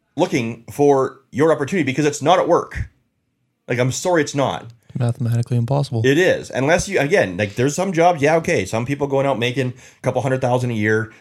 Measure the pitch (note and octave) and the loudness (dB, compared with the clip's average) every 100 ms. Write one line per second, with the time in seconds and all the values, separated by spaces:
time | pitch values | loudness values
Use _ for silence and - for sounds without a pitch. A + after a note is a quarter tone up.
0 | _ - E3+ C#3+ A2+ A#2+ - B2 C#3+ C3+ | _ -2 0 0 -2 -6 -12 2 4 4
1 | C3 - _ A#2 D#3+ D3 C3+ F#3+ C3+ B2+ | 2 -4 _ 0 2 2 0 -2 -2 0
2 | D3 C#3+ C#3 F#3 - E3+ - - - _ | -2 0 2 2 4 2 0 -8 -10 _
3 | _ _ _ _ _ _ - A#2+ B2+ - | _ _ _ _ _ _ -6 -2 0 0
4 | F#3 F3 C#3+ C#3 B2 F2 A#2 - _ C3+ | 0 2 0 0 -2 -4 -10 -20 _ -4
5 | A#2+ A#2+ A#2 A#2 A#2+ A#2+ A#2 C#3 C#3 A#2 | -4 -2 -2 -2 -2 -2 0 -2 -2 0
6 | B2 C#3+ F#3 G#2 - - C3+ F3 - E3 | 2 2 2 0 -2 -4 0 0 0 -2
7 | C#3+ F3+ G#2 F2+ G#2 G2+ C3+ C#3+ F#3+ E3 | 0 2 0 -2 -4 0 -2 -2 -4 2
8 | E3+ E3+ C#3+ E3 E3 D3 F#2+ A2 B2 C#3 | 2 4 2 2 0 -2 -2 -4 -4 -4
9 | C#3 C3+ C#3 A2 A#2+ B2+ B2+ - - _ | -2 0 0 0 -2 -2 -4 -6 -18 _
10 | B2+ B2 C3 C3 B2 B2 A#2+ A2+ G#2+ A2 | -4 -2 -2 -2 0 0 -2 -2 2 0
11 | A2 - | -2 -10